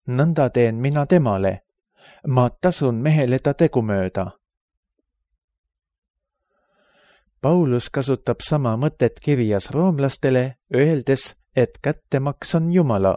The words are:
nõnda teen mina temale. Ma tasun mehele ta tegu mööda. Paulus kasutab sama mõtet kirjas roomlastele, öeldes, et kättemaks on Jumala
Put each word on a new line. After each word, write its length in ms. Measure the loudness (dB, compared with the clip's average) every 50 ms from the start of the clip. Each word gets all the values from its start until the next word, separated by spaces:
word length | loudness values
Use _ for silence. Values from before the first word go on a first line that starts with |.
| -10 -4
nõnda 400 | -2 0 0 0 2 0 0 0
teen 300 | 2 2 2 2 0 -2
mina 240 | -2 -2 -2 -2 0
temale. 460 | 2 2 2 2 2 0 0 0 -2 -2 -4 _ _ _ _ _ _ _ _ _ -20 -20 _ -4
Ma 220 | -2 2 2 2 0
tasun 480 | 0 -2 -2 -2 -2 0 -2 -2 -2 0
mehele 400 | 0 0 0 2 0 0 -2 -2
ta 160 | -2 -2 0
tegu 300 | 0 0 0 0 0 -2
mööda. 400 | -2 -2 -2 -2 -2 -4 -6 -6 -8 -10 _ _ _ _ _ _ _ _ _ _ _ _ _ _ _ _ _ _ _ _ _ _ _ _ _ _ _ _ _ _ _ _ _ _ _ _ _ _ _ _ _ _ _ _ _ _ _ _ _ _ _ _ _ _ _ _ _ _ _ _ _
Paulus 460 | 0 2 2 2 2 2 2 0 -2 -4
kasutab 540 | -4 -4 -2 -2 -2 -2 -2 -4 -4 -4
sama 320 | -2 -2 -2 0 0 -2 -2
mõtet 440 | -2 -2 -4 -2 0 -2 -2 -2 -2
kirjas 480 | -2 -2 0 0 0 0 0 -2 -2 -4
roomlastele, 880 | -2 0 0 0 0 0 -2 -2 -2 -2 0 0 2 0 0 -2 -6 _ _ -2 0
öeldes, 600 | 2 2 2 2 0 0 -2 -2 -2 -4 -8 -12 _ _ _ 0
et 240 | 0 0 0 -2 -6
kättemaks 760 | -4 -4 -4 -6 _ -4 -4 -2 -2 -4 -6 -8 -6 -4 -2
on 180 | 0 0 2
Jumala 420 | 2 2 2 2 2 2 2 2 2